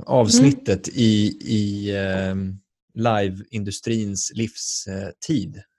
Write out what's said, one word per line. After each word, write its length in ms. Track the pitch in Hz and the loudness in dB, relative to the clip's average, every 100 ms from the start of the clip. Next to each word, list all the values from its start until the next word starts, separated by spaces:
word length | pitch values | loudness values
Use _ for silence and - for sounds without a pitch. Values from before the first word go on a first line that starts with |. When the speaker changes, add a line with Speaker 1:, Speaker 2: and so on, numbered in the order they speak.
| - | 0
Speaker 1:
avsnittet 840 | 131 113 240 135 - - 95 - | 4 6 8 6 6 0 -2 -2
Speaker 2:
Mm. 100 | - | 2
Speaker 1:
i, 380 | 113 107 104 - - | 4 4 2 -2 -2
i, 500 | 110 104 101 101 98 | 0 0 -4 -4 -2
ehm, 600 | 98 95 95 95 95 95 _ _ _ | -2 -2 -2 -4 -6 -8 _ _ _
liveindustrins 1400 | 113 117 107 98 95 110 113 101 98 - 113 104 95 - 113 | -4 0 0 0 -6 -10 -8 -6 -6 -4 -2 -2 -6 -6 -6
livstid, 1300 | 110 - - - - 95 95 - - 147 92 101 - | -6 -6 -10 -8 -8 -8 -10 -10 -4 -4 -4 -12 -20